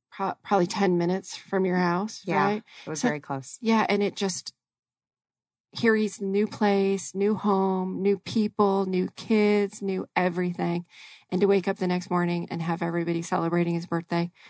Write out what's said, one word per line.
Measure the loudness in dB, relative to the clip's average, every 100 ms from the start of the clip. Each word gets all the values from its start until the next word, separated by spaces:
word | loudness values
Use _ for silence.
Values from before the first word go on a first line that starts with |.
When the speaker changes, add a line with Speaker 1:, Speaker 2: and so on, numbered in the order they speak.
| _
Speaker 1:
pro-, | -6 -6 -4
probably | 0 2 2
ten | 2 2 4
minutes | 2 -2 -4 -14
from | -4 0 2
your | 2
house, | 2 0 -4 -8 -2
Speaker 2:
Yeah, | 0 2
Speaker 1:
right? | 0 -6 -16 -10
Speaker 2:
it |
was | -4
Speaker 1:
So | -2
Speaker 2:
very | -2
close. | -6 -8 -8 -4
Speaker 1:
Yeah. | 2 2 2
And | 2
it | 0 -2
just, | -4 -4 -10 _ _ _ _ _ _ _ _ _ _ _ _
here | 0 2 2
he's | 0 -2
new | -2 0 0
place, | 2 2 4 2 0 -4
new | -2 0 0
home, | 2 2 2 0 -4 -2
new | 0 0
people, | -2 -2 0 2 2 2 0
new | 0 -2 -6
kids, | 0 2 4 2 0 -4
new | -4 -4 -2 -2
everything. | 0 0 -4 -2 -2 -4 -6 -18 -20 -20 -6
And | 0
to | 4
wake | 2 2
up | -2
the | 0
next | -2 0
morning | 0 0 -2 -4
and | -6
have | -4 -2
everybody | -2 -2 -2 -4
celebrating | -2 -2 0 0 0 -2
his | -2
birthday | -4 -2 -2 -4 _